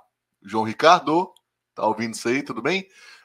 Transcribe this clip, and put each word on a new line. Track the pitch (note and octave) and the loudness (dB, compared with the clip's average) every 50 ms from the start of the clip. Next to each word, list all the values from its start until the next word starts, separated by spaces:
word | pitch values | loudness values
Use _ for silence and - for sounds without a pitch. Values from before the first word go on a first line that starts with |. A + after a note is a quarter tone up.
| - _ _ _ _ _ _ _ _ | -8 _ _ _ _ _ _ _ _
João | G2 G#2 A2 A2 | -6 -4 -4 -2
Ricardo, | A2 G#2+ - C#3+ D#3+ F3+ F3 C3+ D3 D#3 E3+ F#3 F#3 - _ _ _ _ _ _ _ _ | -4 -4 2 6 6 6 6 4 0 0 0 0 -2 -8 _ _ _ _ _ _ _ _
tá | - - | -4 -2
ouvindo | G#2+ G#2+ G#2+ A#2 A2+ A2 | -2 -2 -2 -4 -6 -8
isso | - - | -6 -2
aí, | A#2 B2+ C#3 C#3+ | -2 -2 -2 -2
tudo | C#3+ B2 A2 A#2 | -6 -10 -4 -2
bem? | D3 F#3 F#3+ F#3+ - _ - - - - - | -2 -2 -2 -4 -8 _ -20 -20 -20 -20 -20